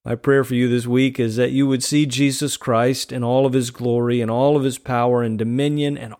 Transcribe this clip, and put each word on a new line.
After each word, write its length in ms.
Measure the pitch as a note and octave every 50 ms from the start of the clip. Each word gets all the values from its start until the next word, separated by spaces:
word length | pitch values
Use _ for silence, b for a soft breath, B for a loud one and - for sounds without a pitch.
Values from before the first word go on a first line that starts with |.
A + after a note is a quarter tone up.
| _
My 100 | A2+ A#2
prayer 300 | - - C#3 C#3 C#3 B2
for 100 | A#2 B2+
you 140 | A#2+ B2 A#2+
this 180 | B2 B2 A#2+
week 320 | A#2+ B2 B2+ C3+ C3 B2+ -
is 160 | A#2 A2+ A2
that 160 | A#2+ B2 B2+
you 160 | C3 C3+ C#3
would 160 | C3+ C3 B2 -
see 220 | - D3 D3 D3+
Jesus 500 | C3+ A#2+ C3+ C#3 C#3 C3 - D3 C3+ -
Christ 560 | - - C3 A#2 A2+ A#2+ C3 C3 - - -
in 100 | - B2+
all 240 | A#2+ A#2+ B2+ C3 C3+
of 60 | C3
his 180 | B2+ C3+ A#2+ B2
glory 520 | - - A#2+ B2 A#2+ A#2+ A#2+ A#2+ B2 A#2+
and 100 | A2+ A2
all 240 | A#2 B2 C3+ C#3+ D3+
of 80 | C#3+ C3
his 140 | C3+ B2+
power 460 | - - - B2 A#2+ A#2+ B2 B2 A#2+ A#2+
and 140 | A2+ A2
dominion 600 | G#2+ A2+ A2+ A#2+ C3+ C#3+ D3 D3 D3 D3 C#3+ C#3+
and 180 | - A#2+ A2+ G#2+